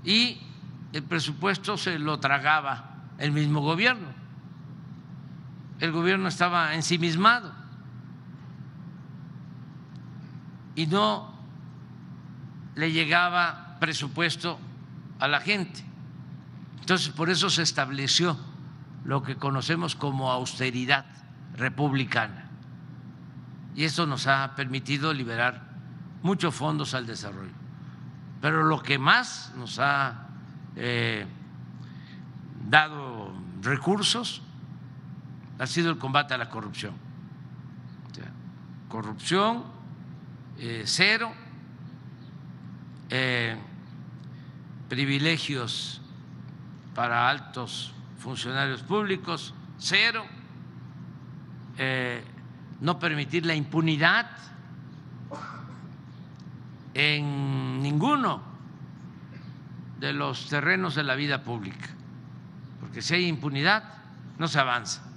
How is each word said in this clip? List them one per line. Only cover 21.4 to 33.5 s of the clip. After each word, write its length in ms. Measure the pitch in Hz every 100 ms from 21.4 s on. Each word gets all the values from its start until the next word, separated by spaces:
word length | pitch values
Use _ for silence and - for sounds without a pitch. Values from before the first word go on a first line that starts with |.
| - 131
republicana. 960 | 131 127 147 135 120 123 110 92 - - - - - - - - - - - - - -
Y 100 | 156
eso 200 | 147 165
nos 220 | 135 135
ha 260 | 135 135 135
permitido 580 | 135 131 127 139 156
liberar 480 | 147 117 117 120 120 - - - - - -
muchos 300 | 165 196 175
fondos 400 | 127 151 151 143
al 120 | 131 117
desarrollo. 480 | 107 104 98 95 - - - - - - - - -
Pero 220 | 147 160
lo 180 | 160 151
que 160 | - 139
más 560 | 139 220 247 - - -
nos 240 | 117 -
ha, 480 | 139 143 135 117 - - - - - -
eh, 500 | 120 120 117 110 98 - - - - - - - - - - - - - 104
dado 640 | 151 156 151 135 113 101 95 90